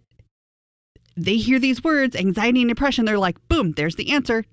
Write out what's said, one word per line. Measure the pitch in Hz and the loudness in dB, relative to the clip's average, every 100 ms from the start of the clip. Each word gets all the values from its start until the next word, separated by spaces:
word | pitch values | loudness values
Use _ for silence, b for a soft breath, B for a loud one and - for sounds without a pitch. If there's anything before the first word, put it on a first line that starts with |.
| _ _ - _ _ _ _ _ _ _ _ - | _ _ -20 _ _ _ _ _ _ _ _ -8
they | 170 220 | -2 0
hear | 214 262 | 2 2
these | 262 254 | 2 0
words, | 330 302 262 254 | 0 0 0 0
anxiety | 185 185 226 254 | -2 0 2 2
and | 240 | 2
depression, | 233 277 262 226 | 0 0 0 0
they're | 208 | 0
like, | 190 - - | 0 -2 -2
"Boom, | 330 196 | 0 0
there's | 151 151 165 | -2 -4 -4
the | - | -2
answer. | 285 254 226 220 | -2 0 -2 -4